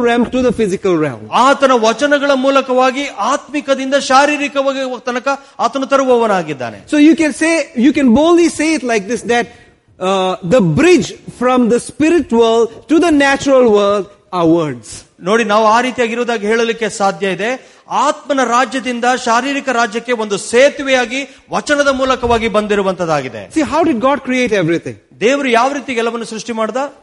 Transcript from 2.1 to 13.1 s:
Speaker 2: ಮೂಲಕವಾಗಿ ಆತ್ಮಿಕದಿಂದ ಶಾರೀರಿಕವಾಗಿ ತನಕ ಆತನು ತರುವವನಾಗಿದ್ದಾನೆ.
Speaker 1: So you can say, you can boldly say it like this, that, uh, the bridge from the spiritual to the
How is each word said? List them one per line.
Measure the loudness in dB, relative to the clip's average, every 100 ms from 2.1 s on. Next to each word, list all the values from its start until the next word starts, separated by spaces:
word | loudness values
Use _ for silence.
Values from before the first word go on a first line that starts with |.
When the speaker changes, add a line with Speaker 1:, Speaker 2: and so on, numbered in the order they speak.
| 2 2
Speaker 2:
ಮೂಲಕವಾಗಿ | 0 2 0 2 2 2 0 -6
ಆತ್ಮಿಕದಿಂದ | -4 -2 -2 -4 -6 -2 -2 0
ಶಾರೀರಿಕವಾಗಿ | -2 2 2 2 0 -4 -2 -2 -4 -6 -8
ತನಕ | -6 -6 -4 -6 -8 -4
ಆತನು | -4 -2 0
ತರುವವನಾಗಿದ್ದಾನೆ. | 0 2 2 2 0 -2 -8 -10 -12 -2
Speaker 1:
So | 4
you | 6 6
can | 0 0
say, | 0 0 -2 0 2
you | 4
can | 4
boldly | 4 4 4 2
say | 0 -2 -2
it | -2
like | -2 -2
this, | -4
that, | -2 -2 -2 -10 -20 _ _ -6
uh, | -2 0 -2 -4 0
the | 2 2 2
bridge | 4 4 2 -10 -18 -4
from | 0 2 2
the | 0 -2
spiritual | -2 2 2 2 2 2 2 0 -4 0
to | 2
the | 4